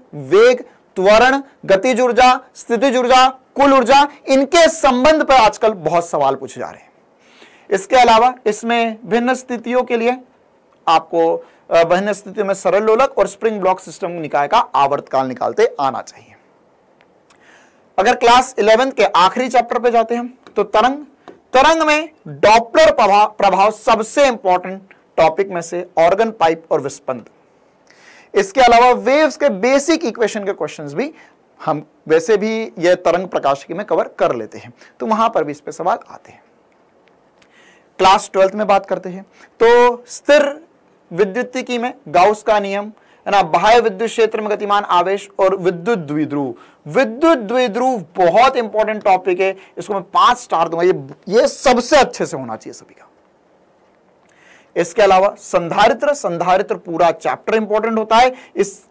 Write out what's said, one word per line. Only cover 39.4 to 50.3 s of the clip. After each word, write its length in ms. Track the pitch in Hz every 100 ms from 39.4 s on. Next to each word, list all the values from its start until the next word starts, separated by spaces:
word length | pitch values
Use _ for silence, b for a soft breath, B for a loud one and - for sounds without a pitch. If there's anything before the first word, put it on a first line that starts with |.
| b -
तो 440 | 226 240 240 240 -
स्थिर 400 | - - 294 277 302 330 _ _ _ _
विद्युतिकी 680 | 170 202 202 247 254 247 240
में 160 | 240 262 -
गाउस 340 | 170 196 208
का 160 | - 214
नियम, 260 | 196 196 208 - b b -
है 60 |
ना, 100 | 196
बाह्य 360 | 175 170 202 240
विद्युत 300 | 220 190 226
क्षेत्र 320 | 226 220 220
में 80 | 214
गतिमान 320 | 202 208 202 -
आवेश 440 | 175 175 196 - -
और 160 | 190 190
विद्युत 420 | 180 175 175 226
द्विध्रुव। 540 | 143 151 143 143 135 117 b b 147
विद्युत 480 | 165 269 233 330 311
द्विध्रुव 640 | 202 254 254 202 254 240 160 190
बहुत 400 | 175 185 262 262
इंपॉर्टेंट 460 | 220 214 214 214
टॉपिक 360 | 202 185 185 180
है, 160 | 190 190 B -
इसको 160 | 170
मैं 100 | 196
पांच 340 | 185 175 208